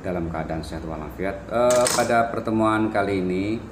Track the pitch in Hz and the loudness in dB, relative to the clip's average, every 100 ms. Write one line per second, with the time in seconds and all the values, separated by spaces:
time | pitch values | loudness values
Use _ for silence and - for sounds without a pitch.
0 | 95 87 82 82 80 80 80 82 80 78 | -4 -4 -2 -4 -4 -6 -6 -10 -8 -8
1 | 76 - 92 98 - 110 123 123 123 - | -10 -6 -6 -6 -4 2 4 6 4 2
2 | 117 117 117 113 113 110 110 110 110 104 | 4 4 2 -2 -2 2 2 2 2 0
3 | 98 98 90 92 98 117 - | 0 0 0 0 -2 -4 -8